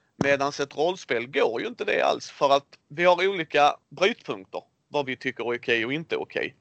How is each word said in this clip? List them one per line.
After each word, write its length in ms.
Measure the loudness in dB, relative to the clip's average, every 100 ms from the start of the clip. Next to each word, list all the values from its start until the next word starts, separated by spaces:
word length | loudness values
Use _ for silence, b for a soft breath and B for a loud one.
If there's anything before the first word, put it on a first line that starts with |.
| _ -4
Medans 360 | 0 2 0 -4
ett 180 | -6 -2
rollspel 500 | -2 -2 -4 -4 -2
går 340 | 0 0 0
ju 60 | -6
inte 180 | -6 -2
det 160 | 0
alls, 280 | 2 0 -4
för 200 | -2 2 2
att 100 | 0 -20 -14
vi 160 | 0 2
har 220 | 4 2
olika 480 | -2 -2 4 4 2 _ 0
brytpunkter. 640 | 0 0 -8 -10 -8 -12 -12 _ _
Vad 180 | -4 -4
vi 100 | -4
tycker 360 | -6 -4 -4
är 40 | -2
okej 280 | 0 0 0
och 80 |
inte 220 | -4 -4 -6
okej. 400 | -4 -4 -6 -8